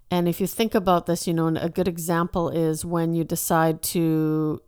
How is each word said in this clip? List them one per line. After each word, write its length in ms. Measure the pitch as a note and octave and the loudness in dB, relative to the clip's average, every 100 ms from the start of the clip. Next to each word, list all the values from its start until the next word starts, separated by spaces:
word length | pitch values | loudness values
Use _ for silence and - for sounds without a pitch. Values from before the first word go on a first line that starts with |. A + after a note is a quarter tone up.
| - | -4
And 180 | F3 F3 | 0 0
if 100 | E3+ | 0
you 60 | F#3 | -2
think 300 | - A3+ A3+ | -2 0 2
about 320 | F#3+ F3 E3 | 2 2 2
this, 200 | E3+ - | -2 0
you 60 | |
know, 140 | E3 E3 | 0 0
a 200 | D#3+ E3+ | 0 -2
good 200 | E3 F#3 | -2 -2
example 600 | E3+ D#3+ E3+ E3+ F#3+ E3+ | -2 -2 0 0 -2 -2
is 360 | D3 D#3+ D#3 E3+ | 0 0 -2 -2
when 280 | E3+ E3 | -2 0
you 100 | E3 | 0
decide 580 | D#3 E3 - E3 D#3+ D#3+ | -2 -4 0 2 2 0
to 800 | - F3+ E3 D#3+ D#3 D#3 D#3 D3+ | -2 0 2 2 2 0 0 -4